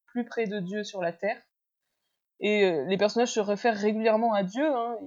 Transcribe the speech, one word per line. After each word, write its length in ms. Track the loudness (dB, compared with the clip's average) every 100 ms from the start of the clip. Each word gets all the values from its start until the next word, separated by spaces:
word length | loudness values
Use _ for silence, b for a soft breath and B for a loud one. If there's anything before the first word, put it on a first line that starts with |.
| _
plus 180 | -6 -4
près 220 | -2 -2
de 120 | -2
Dieu 240 | -4 -6
sur 180 | -6 -4
la 120 | -4
terre. 280 | -2 -4 -4 _ _ _ _ _ _ _ _ _ -4
Et, 220 | 0 4 4
euh, 200 | 2 0
les 100 | 2
personnages 340 | 2 2 0
se 80 | 0
réfèrent 360 | 0 0 0 2
régulièrement 560 | 0 2 2 2 2
à 100 | 0
Dieu, 220 | 0 0 0
hein, 320 | 0 -2 -6